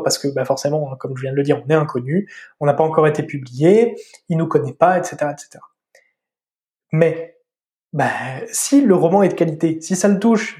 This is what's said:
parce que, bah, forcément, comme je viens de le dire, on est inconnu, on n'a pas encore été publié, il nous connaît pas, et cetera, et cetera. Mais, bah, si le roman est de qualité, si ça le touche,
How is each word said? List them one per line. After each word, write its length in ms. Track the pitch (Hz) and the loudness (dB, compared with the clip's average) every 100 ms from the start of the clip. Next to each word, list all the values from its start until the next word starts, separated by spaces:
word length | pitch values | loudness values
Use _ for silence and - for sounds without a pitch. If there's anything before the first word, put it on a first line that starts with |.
parce 160 | 127 - | 2 -2
que, 80 | 143 | -2
bah, 180 | 131 127 | -2 -2
forcément, 500 | 135 147 151 143 131 | -2 -2 -4 -4 -8
comme 180 | 135 131 | -10 -8
je 60 | |
viens 80 | 131 | -6
de 60 | 139 | -2
le 60 | |
dire, 180 | 139 135 127 | 0 0 0
on 40 | |
est 60 | 156 | 0
inconnu, 540 | 147 123 127 175 202 - - - | 0 -4 -4 -4 -4 -12 -20 -4
on 80 | 143 | 0
n'a 80 | 143 | 2
pas 80 | |
encore 240 | 156 156 156 | 2 4 2
été 160 | 151 | 2
publié, 720 | 151 143 123 123 160 214 233 - - - - | -4 -8 -10 0 4 6 4 -2 -16 -14 -6
il 80 | 165 | -4
nous 100 | 160 | 0
connaît 260 | - 131 | 0 -2
pas, 260 | - 170 185 | 2 2 2
et 40 | |
cetera, 280 | 175 139 147 | -2 -6 -6
et 40 | 147 | -6
cetera. 280 | - - - _ _ _ _ _ _ _ _ _ _ _ _ | -14 -20 -20 _ _ _ _ _ _ _ _ _ _ _ _
Mais, 460 | 160 165 156 - _ _ _ _ _ _ | 2 2 0 -10 _ _ _ _ _ _
bah, 140 | 147 - - 127 131 - | -4 -2 -4 -8 -10 -10
si 280 | - - 277 | -8 0 4
le 140 | 262 180 | 4 4
roman 260 | 170 196 | 4 4
est 60 | 185 | 2
de 60 | |
qualité, 480 | - 165 151 165 160 | 2 -2 -2 -2 -4
si 160 | - 185 | -6 -2
ça 100 | 208 | 0
le 100 | 190 | 2
touche, 380 | 233 226 - | 2 2 0